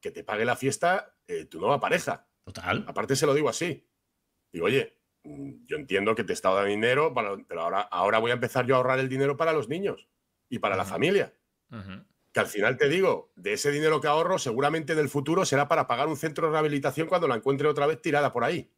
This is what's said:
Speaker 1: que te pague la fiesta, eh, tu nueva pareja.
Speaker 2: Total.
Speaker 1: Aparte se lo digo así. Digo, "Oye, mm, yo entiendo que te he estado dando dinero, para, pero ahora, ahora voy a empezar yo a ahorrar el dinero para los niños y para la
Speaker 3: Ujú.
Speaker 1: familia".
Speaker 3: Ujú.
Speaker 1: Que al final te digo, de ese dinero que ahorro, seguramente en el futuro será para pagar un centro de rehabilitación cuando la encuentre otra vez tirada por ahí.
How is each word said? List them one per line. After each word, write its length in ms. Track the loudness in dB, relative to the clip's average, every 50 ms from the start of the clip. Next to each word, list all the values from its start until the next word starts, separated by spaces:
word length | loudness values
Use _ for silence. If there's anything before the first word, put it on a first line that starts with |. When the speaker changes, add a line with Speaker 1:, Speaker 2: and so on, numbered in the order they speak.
Speaker 1:
que 100 | -12 -12
te 120 | -12 -12 -10
pague 200 | -8 -4 -2 0
la 120 | 0 0
fiesta, 600 | 0 0 -2 -2 2 2 2 2 2 -2 -6 _ _ _
eh, 180 | _ -8 -8 -8
tu 140 | -8 -10 -4
nueva 200 | 0 0 0 2
pareja. 460 | 2 0 0 0 0 -2 -6 -6 _ _ _ _ _
Speaker 2:
Total. 400 | -16 -16 -10 -4 -2 -2 -2 -2
Speaker 1:
Aparte 300 | -6 -6 -6 -2 0 0
se 100 | 2 2
lo 80 | 2 2
digo 140 | 2 2 0
así. 360 | -2 -2 -4 -4 -6 -8 _ _ _ _ _ _ _ _ _ _ _ _ _ _ _
Digo, 140 | -2 0
"Oye, 300 | 2 2 2 0 -2 _ _ _ _ _ _ _
mm, 420 | -18 -16 -14 -14 -14 -14 -18 -10
yo 100 | _ -8
entiendo 380 | -8 -6 0 0 2 2 2 0
que 80 | 0 0
te 100 | -4 -4
he 20 |
estado 200 | 0 2 2 2
dando 160 | 4 2 2
dinero, 420 | 0 2 2 2 2 4 2 0 0
para, 240 | -2 -4 -4 -4 -8 -10 _
pero 140 | -8 -4 -2
ahora, 180 | -2 0 -2
ahora 380 | -2 -2 0 2 2 4 4 4
voy 120 | 4 2
a 40 | 0
empezar 300 | 0 -2 -2 -2 -2 2
yo 100 | 2 2
a 40 | 2
ahorrar 220 | 4 2 2 0
el 80 | 0 -2
dinero 280 | -2 0 0 0 0
para 160 | 0 0 0 2
los 160 | 0 -2 -4
niños 400 | -6 -4 -4 -6 -6 -6 -12 _ _ _ _ _ _ _ _ _
y 120 | -10 -4
para 160 | -2 -2 0
la 80 | 0 -2
Speaker 3:
Ujú. 80 | -4 -2
Speaker 1:
familia". 420 | -2 0 2 2 2 0 -2 _ _ _ _ _ _ _ _ -18
Speaker 3:
Ujú. 320 | -16 -14 -14 -16 -18 -20 _ _ _ _ _ _
Speaker 1:
Que 80 | -2
al 60 | -2
final 300 | 0 0 0 0 0 2
te 120 | 2 2 2
digo, 420 | 2 2 2 2 0 0 -4 _ _
de 200 | -10 -6 -4 -4
ese 160 | -2 0 -2
dinero 280 | 0 2 2 2 2 2
que 80 | 2 2
ahorro, 300 | 2 2 2 2 0 -2
seguramente 540 | -2 -4 -2 0 0 2 0 0 -2 -2 0
en 60 | 0
el 100 | 0 0
futuro 380 | 0 -2 -2 0 2 2 2
será 220 | 2 2 2 2 2
para 180 | 2 0 2
pagar 200 | 0 0 0 0
un 120 | -2 -2 -4
centro 280 | -6 -6 -4 -2 -2
de 60 | 0 2
rehabilitación 560 | 2 0 0 0 0 -2 -2 -2 -2 -2 0
cuando 180 | 0 2 2
la 80 | 2 0
encuentre 320 | 0 0 0 0 2 2
otra 200 | 0 2 2 2
vez 140 | 0 0 0 _
tirada 280 | 0 0 2 2 2 0
por 120 | 0 0
ahí. 260 | 0 -2 -2 -6 _ _